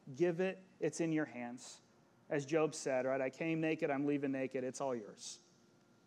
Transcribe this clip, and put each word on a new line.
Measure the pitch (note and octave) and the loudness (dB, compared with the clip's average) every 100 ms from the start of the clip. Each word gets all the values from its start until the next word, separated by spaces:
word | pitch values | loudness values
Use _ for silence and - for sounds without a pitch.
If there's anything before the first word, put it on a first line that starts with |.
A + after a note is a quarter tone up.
| - C3 | -14 0
give | F3 E3+ | 2 2
it, | F#3 F#3 - - | 0 -2 -12 -4
it's | D#3+ - | -2 0
in | E3+ | 2
your | D#3 D3+ | 2 0
hands." | A#2+ A#2+ B2 - - - - _ _ - | -4 -8 -8 -12 -18 -20 -20 _ _ -4
As | D3+ C#3 | -2 2
Job | D#3+ D#3 D3 | 2 2 0
said, | D3 C3 B2+ | 0 2 2
right, | C3+ | 2
"I | C3 | 0
came | - E3 D#3+ | 0 0 2
naked, | D#3+ D#3+ D#3+ | 2 2 2
I'm | C3+ C#3+ | 2 2
leaving | C#3+ C#3 | 2 0
naked, | C3+ C3 C3 | 0 -2 -2
it's | B2+ B2+ | -4 -2
all | C#3 | -2
yours." | B2 G2+ F#2 - - - _ - _ _ _ | -2 -4 -12 -14 -14 -18 _ -20 _ _ _